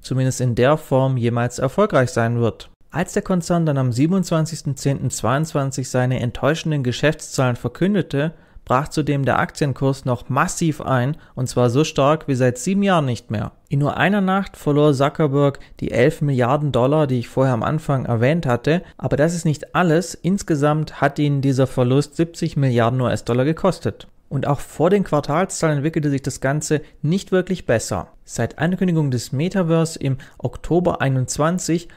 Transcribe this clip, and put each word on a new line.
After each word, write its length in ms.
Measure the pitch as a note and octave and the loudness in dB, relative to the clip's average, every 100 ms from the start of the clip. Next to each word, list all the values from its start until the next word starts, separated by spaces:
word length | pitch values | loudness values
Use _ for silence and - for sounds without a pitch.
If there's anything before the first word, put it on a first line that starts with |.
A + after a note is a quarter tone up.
zumindest 400 | - C3 C3 - | -4 -2 0 0
in 160 | B2 A2+ | -2 2
der 200 | B2 D#3 | 2 2
Form 400 | - C3 C3+ C3 | 2 2 2 0
jemals 420 | A#2 A#2+ A#2+ - | 0 0 -2 -2
erfolgreich 520 | C3 - G#3+ D3+ B2 | -2 2 2 2 2
sein 300 | - A#2 A#2 | 0 0 0
wird. 280 | A#2 - - _ - | 0 -2 -14 _ -10
Als 220 | C#3 F3+ | -6 -4
der 100 | G#3 | -4
Konzern 420 | G3 F3+ - E3+ | -2 -2 0 0
dann 140 | D#3+ C#3 | 2 2
am 140 | B2+ | 0
siebenundzwanzigsten 840 | A#2 D#3 F#3+ F3 E3 D#3 D3+ C#3+ C3+ | 2 2 2 2 0 0 -4 -6 -2
zehnten 340 | C#3 C3+ C3 | -2 0 -2
zweiundzwanzig 800 | - A2 C#3 D#3 D3 C#3 C3+ B2+ | -2 0 0 0 -2 -2 -4 -4
seine 320 | B2+ B2+ B2+ | 0 0 0
enttäuschenden 640 | A#2 - C3 D#3+ D#3+ D3 | -2 -2 0 0 -2 -2
Geschäftszahlen 760 | B2 A#2 D3 D#3 - - B2+ A#2+ | -2 0 0 -2 -6 -2 -2 -2
verkündete, 760 | B2 - F3+ G3+ - C#3 D#3 - - - | -6 -2 0 0 0 -2 -4 -6 -18 -20
brach 240 | - B2+ D3 | 0 0 0
zudem 360 | - C#3+ C#3+ | -2 0 0
der 140 | C3 - | 2 0
Aktienkurs 680 | D#3 - D3 B2+ C3+ C3+ | -2 -2 -4 0 0 0
noch 240 | C3 A#2+ - | -2 -4 -2
massiv 520 | C3 F3 - E3 D3 | 0 0 0 -2 -2
ein, 360 | - B2+ B2+ D#3+ - | -2 0 0 -4 -10
und 140 | - B2 | -8 -4
zwar 220 | B2 B2 | 2 2
so 140 | B2+ | 2
stark 440 | D#3 - C#3 D#3 - | 0 2 2 2 0
wie 60 | |
seit 240 | B2+ B2+ B2 | 0 2 0
sieben 240 | F#3 G3 | -2 0
Jahren 240 | G3+ F3 C3+ | 2 2 0
nicht 240 | A#2 - | -4 -6
mehr. 220 | G#2+ A#2 - _ | -6 -6 -10 _
In 100 | C#3 | -2
nur 180 | C#3+ - | 0 2
einer 240 | D#3 G3+ | 2 2
Nacht 360 | F#3+ F#3+ F#3+ - | 2 0 -2 -4
verlor 360 | - D3 D3+ | 0 4 4
Zuckerberg 640 | C3+ C#3 - D3+ C#3 C#3+ C3+ - - | 4 2 2 0 2 2 0 -12 -10
die 100 | - | -4
elf 300 | - A#2+ - | 2 2 2
Milliarden 500 | C#3+ B2+ A#2+ D3 D3 | 0 0 2 2 0
Dollar, 360 | B2 B2+ D#3 C#3+ | 2 2 2 2
die 120 | B2+ | 0
ich 100 | A#2 | -2
vorher 260 | - C3 | 0 2
am 80 | A#2 | 2
Anfang 420 | - D#3 - C3+ | 0 -2 -2 -2
erwähnt 400 | B2+ A#2 B2 E3+ | 0 2 2 2
hatte, 380 | C#3 A#2+ - E3+ - - | 0 0 2 0 -2 -8
aber 180 | D#3 C3 | -2 2
das 180 | D#3+ | 2
ist 120 | F3 E3 | 2 -2
nicht 280 | C#3 - | -2 -2
alles. 400 | D#3+ F3 D#3 - | 0 2 2 0
Insgesamt 880 | - E3 G3+ - D3+ D3 D3+ D3+ - | -4 -2 -2 0 2 2 2 -2 0
hat 180 | C#3+ C#3+ | 0 2
ihn 220 | D3 C#3+ | 0 2
dieser 260 | C3+ B2+ C3 | 2 2 2
Verlust 500 | - B2 C3+ C#3+ - | 2 2 2 0 -2
siebzig 400 | E3+ - E3 - | -4 -2 -4 0
Milliarden 440 | C3+ A#2+ A#2 B2+ | 2 2 2 2
U-S-Dollar 440 | A#2+ G#2+ - B2 | -2 -2 -2 0
gekostet. 640 | C#3 E3 F#3+ D#3+ A2+ - - _ _ | 0 0 0 0 -4 -6 -14 _ _
Und 180 | C#3 C3+ | -4 -2
auch 140 | C#3+ | -2
vor 280 | - - E3 | -4 0 2
den 160 | G3+ | 2
Quartalszahlen 720 | F3+ D3 C#3+ D3+ F#3+ - D#3+ D3 | 2 -2 0 -2 -2 -2 0 0
entwickelte 300 | D3 E3 D3 | -2 -2 -2
sich 140 | C#3 | -2
das 180 | C#3+ - | -4 -4
Ganze 400 | C3+ D3+ - D3 - - | -2 -2 -2 -2 -4 -6
nicht 300 | D3 F#3+ - | -2 -2 0
wirklich 340 | F#3 F3+ F3+ - | -2 0 -4 0
besser. 420 | A2+ - F#2+ - - | -2 0 -6 -6 -16
Seit 340 | - - A2+ - | -12 -6 -4 -2
Ankündigung 520 | D#3+ F#3 F#3 D#3+ C#3+ | -2 0 0 2 0
des 220 | B2 - | -2 -4
Metaverse 680 | B2+ F3 G3 E3 E3 D#3+ - | -4 -2 0 2 2 0 -2
im 180 | C3+ C3 - - | -4 -4 -8 -8
Oktober 640 | B2+ - - E3 F3 - | -8 -8 -2 0 0 0
einundzwanzig 880 | C3+ C3 B2+ - D#3 F3+ - E3+ - | 0 0 -2 -2 0 0 -2 -4 -4